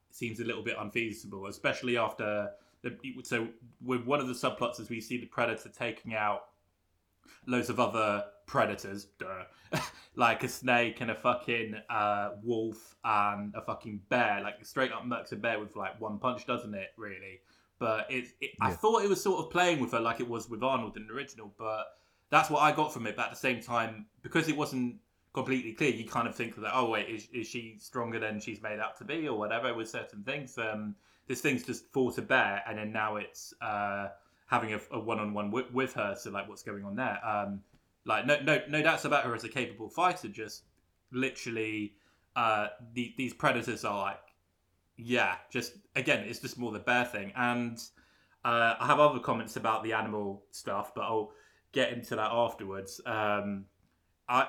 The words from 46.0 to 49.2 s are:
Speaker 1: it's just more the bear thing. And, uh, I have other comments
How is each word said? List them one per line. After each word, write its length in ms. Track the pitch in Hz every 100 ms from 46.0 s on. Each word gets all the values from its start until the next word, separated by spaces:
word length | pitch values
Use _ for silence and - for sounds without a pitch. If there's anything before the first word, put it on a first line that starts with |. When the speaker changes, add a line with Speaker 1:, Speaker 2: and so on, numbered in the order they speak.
| 127 123 104
Speaker 1:
it's 100 | -
just 180 | 127 -
more 120 | 120
the 80 | 104
bear 260 | 127 123 120
thing. 280 | 104 98 131
And, 420 | 123 123 120 117 - - _ _ _ _ 123
uh, 320 | 117 117 113
I 80 | 117
have 140 | 151
other 180 | 147
comments 380 | 131